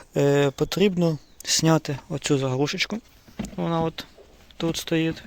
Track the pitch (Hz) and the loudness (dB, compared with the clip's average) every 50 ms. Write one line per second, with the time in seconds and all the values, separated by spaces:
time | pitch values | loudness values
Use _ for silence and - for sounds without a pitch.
0 | - - - 151 143 143 143 143 143 139 - - 156 - - 170 196 208 180 175 | -14 -4 0 2 4 4 4 4 4 2 2 0 -2 -2 0 2 2 2 4 2
1 | 175 165 156 143 - - - - - - - - 160 160 160 156 - - 139 - | 2 2 0 -2 -6 -14 -20 -12 -6 -2 0 2 4 4 4 4 2 -2 -8 -8
2 | - - 160 139 - - 151 135 135 131 127 131 147 143 - 180 - - 208 226 | -8 -8 -8 -6 -2 0 0 0 0 0 -2 0 -2 -2 -2 -2 -4 -4 -6 -8
3 | - _ - - _ - - - - - - 180 175 170 170 165 165 165 160 - | -10 _ -20 -20 _ -18 -14 -12 -12 -10 -8 -6 -4 -2 0 0 -2 -2 -4 -6
4 | - - - - - - - - - - - - 165 165 160 - - - 170 160 | -12 -16 -18 -20 -20 -20 -20 -20 -20 -20 -10 -4 -4 -2 -2 -4 -4 -2 0 0
5 | 160 160 156 - - | 0 0 -2 -4 -8